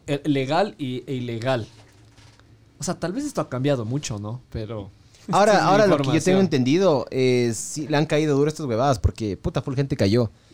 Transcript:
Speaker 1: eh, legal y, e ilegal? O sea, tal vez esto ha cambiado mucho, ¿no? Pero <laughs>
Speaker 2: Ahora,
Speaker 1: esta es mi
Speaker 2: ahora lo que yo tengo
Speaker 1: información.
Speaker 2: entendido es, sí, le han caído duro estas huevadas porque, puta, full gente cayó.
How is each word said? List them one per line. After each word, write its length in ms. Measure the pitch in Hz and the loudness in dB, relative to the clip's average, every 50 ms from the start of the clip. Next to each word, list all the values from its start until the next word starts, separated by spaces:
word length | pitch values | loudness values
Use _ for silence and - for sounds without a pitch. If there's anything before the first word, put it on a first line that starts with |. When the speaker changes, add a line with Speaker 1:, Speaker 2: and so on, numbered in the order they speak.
| _ - | _ -6
Speaker 1:
eh, 140 | 143 139 - | -6 -4 0
legal 480 | 156 143 135 135 131 147 170 196 214 - - | 0 0 0 0 0 0 0 0 -2 -4 -8
y, 260 | 147 127 127 127 120 | -8 -6 -6 -8 -8
e 100 | - 139 | -6 -6
ilegal? 520 | 127 123 120 117 113 110 131 131 123 104 - - - - - _ _ - - _ - - - - _ - _ - _ _ _ _ _ | -6 -6 -6 -6 -4 -2 -2 -2 -2 -4 -8 -14 -20 -20 -20 _ _ -20 -20 _ -20 -20 -20 -20 _ -20 _ -20 _ _ _ _ _
O 40 | 147 | -8
sea, 160 | - 175 175 | -8 -6 -6
tal 120 | - 170 | -6 -6
vez 140 | 180 254 294 | -6 -4 -6
esto 160 | 294 - - | -6 -4 -6
ha 80 | 151 - | -6 -4
cambiado 360 | - 123 127 143 143 127 113 | -4 -2 0 0 0 0 -2
mucho, 320 | 104 123 147 151 - 120 104 | -4 -6 -6 -6 -6 -8 -8
¿no? 220 | 101 104 113 127 - _ | -8 -10 -10 -12 -14 _
Pero 400 | - 113 110 104 117 107 98 95 - _ _ - | -10 -10 -10 -8 -8 -10 -10 -12 -16 _ _ -20
<laughs> 220 | _ - - - | _ -20 -10 -2
Speaker 2:
Ahora, 200 | - 180 202 220 208 | 2 4 4 6 6
Speaker 1:
esta 100 | 185 - | 4 4
es 20 | |
mi 60 | 165 | 4
Speaker 2:
ahora 160 | 190 202 214 202 | 4 4 6 4
lo 100 | 170 143 | 4 2
que 60 | 139 | 2
yo 20 | |
tengo 100 | 135 147 | 2 0
Speaker 1:
información. 240 | 160 147 185 185 190 | 2 2 4 4 4
Speaker 2:
entendido 680 | 196 170 151 135 123 123 143 175 196 185 156 127 107 - | 4 2 2 2 2 2 2 4 4 4 4 2 0 -2
es, 460 | - 131 131 127 127 123 120 117 113 110 | -2 0 2 2 4 4 2 0 -2 -4
sí, 300 | - - - 151 156 131 | -8 -10 -8 -8 -6 -2
le 100 | 151 143 | 0 0
han 80 | 156 | 0
caído 300 | 151 156 151 156 156 143 135 | 2 0 0 2 2 2 2
duro 100 | 143 151 | 2 0
estas 160 | 151 - 160 | 0 -4 -4
huevadas 320 | 135 113 107 127 143 135 - | -4 -2 0 2 0 0 0
porque, 380 | - - - - 117 107 92 - | 0 -2 -2 -2 -4 -4 -4 -4
puta, 240 | - 175 165 151 | -6 -4 -4 -4
full 140 | 117 - 92 | -6 -4 -4
gente 220 | 113 143 135 143 - | -4 -2 -2 -2 0
cayó. 340 | 107 98 101 123 120 110 - _ _ _ | 2 2 4 2 2 0 -4 _ _ _